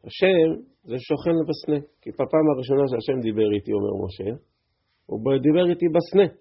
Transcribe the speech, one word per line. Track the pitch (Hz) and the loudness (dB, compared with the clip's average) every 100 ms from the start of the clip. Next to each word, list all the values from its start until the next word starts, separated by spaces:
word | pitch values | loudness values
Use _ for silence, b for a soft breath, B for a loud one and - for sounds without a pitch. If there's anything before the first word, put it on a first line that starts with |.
| - | -16
השם | - 190 185 160 208 - _ - | 0 2 4 2 0 -10 _ -10
זה | 127 - | -10 -4
שוכן | 147 175 170 156 | -4 0 0 -2
בסנה, | 151 - 147 143 _ | -6 -2 -4 -4 _
כי | - | -16
בפעם | 139 131 156 156 | -6 0 2 2
הראשונה | 131 127 139 139 | 0 0 2 2
שהשם | 123 107 131 113 | -2 -2 -2 -2
דיבר | 107 107 | 0 0
איתי, | 104 107 | 0 -2
אומר | 104 101 98 | -2 -2 -4
משה, | 95 - 98 123 _ _ _ _ _ _ - | -6 -6 -8 -8 _ _ _ _ _ _ -10
הוא | 107 | -4
ב-, | 120 135 135 | 0 2 2
דיבר | 160 180 | 4 2
איתי | 170 175 160 | 2 2 0
בסנה. | 165 190 185 - | 2 2 2 -2